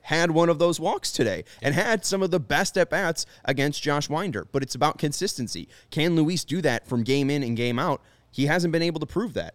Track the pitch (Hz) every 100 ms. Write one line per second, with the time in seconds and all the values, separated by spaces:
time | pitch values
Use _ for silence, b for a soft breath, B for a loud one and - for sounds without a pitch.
0 | - 160 170 160 170 156 175 156 175 370
1 | - - 113 85 - B 139 131 214 220
2 | - 196 190 175 113 147 - 190 170 165
3 | 175 - - B - 135 143 143 147 147
4 | 139 151 196 104 - 139 135 127 147 -
5 | 147 - 190 - 113 82 - b b -
6 | 165 165 156 180 - 185 151 117 - 123
7 | 113 139 139 143 120 117 120 120 165 139
8 | b b b - 143 175 175 165 170 160
9 | 151 - 226 98 82